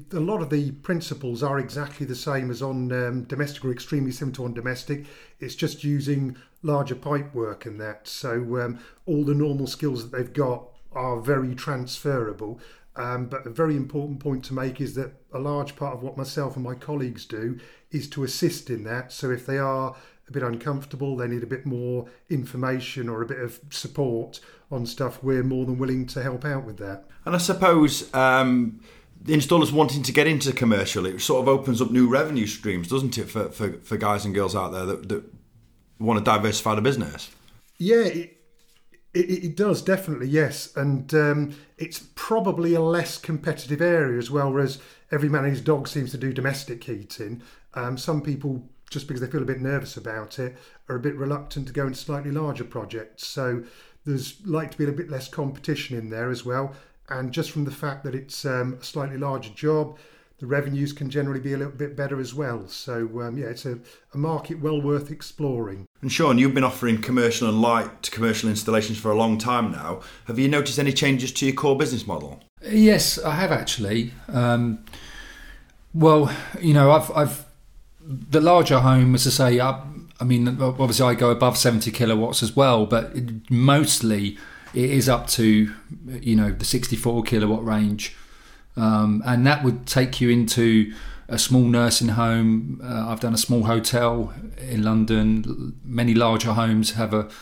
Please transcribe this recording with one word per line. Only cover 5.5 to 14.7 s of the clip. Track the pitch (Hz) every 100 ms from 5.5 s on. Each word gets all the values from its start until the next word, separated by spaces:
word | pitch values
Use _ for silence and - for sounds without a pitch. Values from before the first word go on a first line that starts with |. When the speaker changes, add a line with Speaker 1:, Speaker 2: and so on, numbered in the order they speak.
Speaker 1:
just | - 151 -
using | 147 143 139 139 135 131 - _
larger | 156 143 135
pipe | 123 143 147 143
work | 123 110 101 117
and | 104
that. | 107 104 -
So, | - 131 120 120 123
um, | 120 120 - - -
all | 147
the | 143
normal | 143 147 139 135
skills | - 147 123
that | 113 127
they've | 120
got | - 131 120 - - -
are | 131 127 120
very | 117 139 131
transferable. | 123 - 131 123 - 147 135 107 104 107 117 - - - -
Um, | 123 123 123
but | 131 123
a |
very | 113 160 143
important | 131 151 147 139
point | 147 131 127
to |
make | 131 131